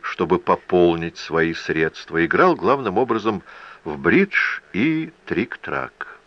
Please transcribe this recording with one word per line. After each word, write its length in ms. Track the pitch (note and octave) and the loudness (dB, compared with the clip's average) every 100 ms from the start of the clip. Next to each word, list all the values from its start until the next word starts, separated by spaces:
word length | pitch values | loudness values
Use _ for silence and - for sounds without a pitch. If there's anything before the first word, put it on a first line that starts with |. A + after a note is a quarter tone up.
чтобы 380 | - - D#2 F2 | -10 -6 0 0
пополнить 760 | - F2 - F#2 F2 E2+ E2 - | 2 -2 2 4 4 4 -4 -10
свои 360 | - E2 E2 | -4 0 0
средства. 720 | E2+ - D#2+ D#2+ - - E2 E2 | -2 -4 0 -2 -4 -2 0 2
Играл 300 | - F3+ D#3+ | 4 2 2
главным 420 | F#2+ C#3 A#2 F#2+ | 0 0 0 -2
образом 460 | B2 A2+ G#2 G2+ - - - - | 0 0 -2 -4 -8 -20 -20 -16
в 140 | D#2+ D2 | -12 -2
бридж 600 | D#2 F3 G3 - - - _ | 2 4 2 0 -2 -4 _
и 380 | - D3 D#3+ D#3 _ - | -2 -2 -2 -6 _ -6
трик-трак. 920 | - A#2+ - - C#2 B1+ _ - - | -4 -4 -8 -8 -8 -8 _ -16 -16